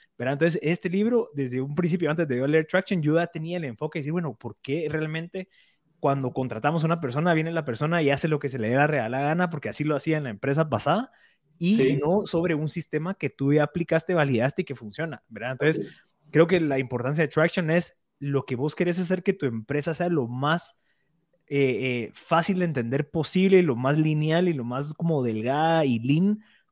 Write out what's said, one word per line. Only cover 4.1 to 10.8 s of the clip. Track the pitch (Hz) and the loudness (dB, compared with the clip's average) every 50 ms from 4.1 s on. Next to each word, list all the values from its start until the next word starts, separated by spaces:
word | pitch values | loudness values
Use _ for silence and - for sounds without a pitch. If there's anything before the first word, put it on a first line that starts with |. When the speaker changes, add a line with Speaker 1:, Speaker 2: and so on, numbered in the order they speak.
Speaker 1:
bueno, | 165 180 170 143 110 | -4 -4 -4 -4 -8
¿por | - - 110 - - | -10 -12 -14 -14 -12
qué | - 131 139 170 160 151 | -6 -4 -4 -4 -2 -4
realmente... | 156 156 156 156 156 160 165 185 - 190 190 - _ _ _ _ _ _ _ _ _ _ | -4 -4 -4 -4 -6 -8 -8 -8 -10 -12 -12 -12 _ _ _ _ _ _ _ _ _ _
Cuando | - 139 139 139 131 123 | 0 0 2 2 -2 -2
contratamos | - 135 127 120 110 110 123 143 165 165 156 | -2 -4 -4 -4 -4 -2 0 0 2 2 2
a | |
una | 160 170 165 | 2 0 0
persona, | 160 123 120 147 165 180 165 | -2 -2 -2 0 2 4 2
viene | 156 156 165 | 2 2 0
la | 170 165 151 | -2 -4 -4
persona | - 117 - 147 160 170 170 | -4 -2 -2 0 0 2 2
y | 156 135 | 4 4
hace | 139 135 - 160 | 2 2 2 0
lo | 156 143 | 0 -2
que | - 131 | -2 -4
se | 135 123 | -4 -2
le | 107 110 | 0 0
dé | 123 | 2
la | 139 147 | 2 2
real | 156 151 135 110 113 | 0 0 -2 -2 -2
gana, | 127 135 143 147 160 175 180 175 | -2 -2 0 0 0 0 0 -2
porque | 165 143 - 107 | -4 -8 -8 -8
así | - - | -6 -4
lo | 147 151 151 | -2 -2 -2
hacía | 135 - 160 156 | -2 -2 -2 -2
en | 151 | -2
la | 143 123 | -2 -6
empresa | 104 - - 139 139 160 160 151 | -8 -4 -2 0 0 0 0 0
pasada, | 123 107 | 0 0